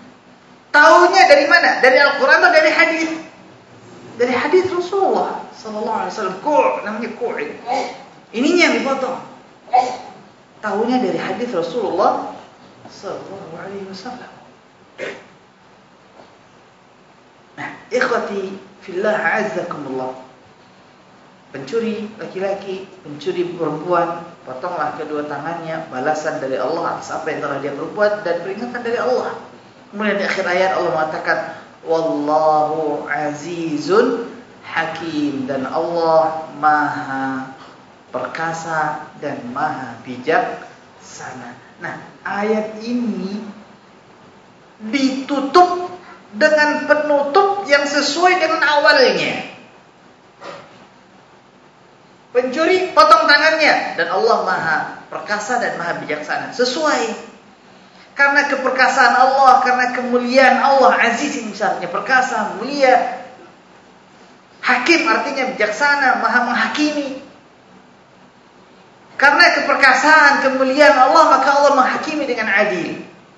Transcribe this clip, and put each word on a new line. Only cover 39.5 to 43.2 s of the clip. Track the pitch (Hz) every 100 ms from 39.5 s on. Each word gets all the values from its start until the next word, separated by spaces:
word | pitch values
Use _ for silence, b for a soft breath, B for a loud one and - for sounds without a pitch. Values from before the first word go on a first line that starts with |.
maha | 135 156 135 123 120 127
bijaksana. | 123 147 - - - - - - - - - - 127 120 - - -
Nah, | 160 - - -
ayat | 180 202 214 214 220 214
ini | 233 247 214 185